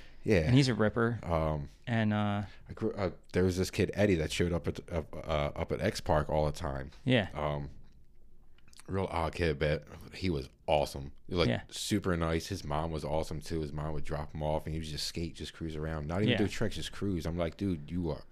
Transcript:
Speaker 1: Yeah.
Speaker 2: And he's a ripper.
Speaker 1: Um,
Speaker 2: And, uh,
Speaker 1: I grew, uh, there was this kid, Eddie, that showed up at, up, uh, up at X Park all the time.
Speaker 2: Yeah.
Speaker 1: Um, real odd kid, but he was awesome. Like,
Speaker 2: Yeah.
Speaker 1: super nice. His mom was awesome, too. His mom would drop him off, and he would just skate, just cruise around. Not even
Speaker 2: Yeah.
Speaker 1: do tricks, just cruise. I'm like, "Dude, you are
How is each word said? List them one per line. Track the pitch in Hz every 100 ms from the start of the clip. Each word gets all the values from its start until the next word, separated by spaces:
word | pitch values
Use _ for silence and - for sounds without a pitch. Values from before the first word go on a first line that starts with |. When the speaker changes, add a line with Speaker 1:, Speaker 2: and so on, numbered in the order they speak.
| - -
Speaker 1:
Yeah. | - 101
Speaker 2:
And | 76 127
he's | 135
a |
ripper. | 110 107 110 117 117
Speaker 1:
Um, | - 82 80 78 73 - -
Speaker 2:
And, | 113 107
uh, | 107 104 101 104 - -
Speaker 1:
I |
grew, | - 110
uh, | - 95 - -
there | -
was | 92 90
this | 92
kid, | - 90
Eddie, | - 104 90
that | 78
showed | - 87
up | 85 82
at, | 82 -
up, | 85 78 82 -
uh, | 78 73 82
up | 85
at | 71
X | 92 -
Park | - 78 73
all | 76 76
the |
time. | 73 85 67 67 -
Speaker 2:
Yeah. | 135 127 92 76
Speaker 1:
Um, | 76 73 69 - - - - - - - - - - - -
real | 92 95
odd | 82 82 -
kid, | 85 73
but | 76 73 - - -
he | - 92
was | 76 64 - -
awesome. | 78 69 - 69 - -
Like, | 90 80
Speaker 2:
Yeah. | - -
Speaker 1:
super | - - 107 95 87
nice. | 82 82 -
His | 92
mom | 71 73 82
was | 80
awesome, | 71 78 78 78
too. | - 82
His | 76
mom | 71 76
would | 76 71
drop | 76 76
him | 76
off, | 76 76 76
and |
he | 78
would | 78
just | 73 -
skate, | - 85 -
just | 76
cruise | - 82 78
around. | 78 80 76
Not | 87
even | 107
Speaker 2:
Yeah. | 117
Speaker 1:
do | 101
tricks, | - 107 -
just | -
cruise. | - 101 90 80
I'm | 87
like, | 85 -
"Dude, | 98 85 73
you | 85 85
are | 71 -